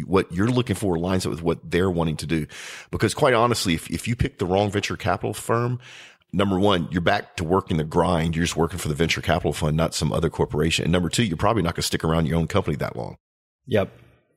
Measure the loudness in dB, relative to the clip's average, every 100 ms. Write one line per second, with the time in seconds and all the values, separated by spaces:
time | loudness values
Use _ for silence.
0 | 0 0 2 0 0 2 0 0 0 0
1 | 0 0 -2 -2 -2 -2 0 2 2 2
2 | 0 -2 -2 -2 -4 -10 -16 -16 -10 -2
3 | 0 2 4 4 4 2 0 -2 -2 -6
4 | -2 -2 -2 -2 0 2 2 0 -4 -4
5 | -2 -2 -2 -6 -2 0 0 -4 -10 -20
6 | -20 -20 _ -2 2 4 4 2 0 0
7 | 2 0 -2 -6 0 0 2 -2 0 2
8 | 2 2 0 0 0 0 0 -2 -4 0
9 | 0 0 0 0 0 -2 0 0 0 0
10 | -2 0 0 0 -2 0 0 0 0 0
11 | 0 0 0 0 0 2 0 -2 -4 -2
12 | 0 2 2 0 0 0 -2 -2 -4 -6
13 | -10 -12 _ _ _ _ -2 0 0 -6
14 | -20 _ _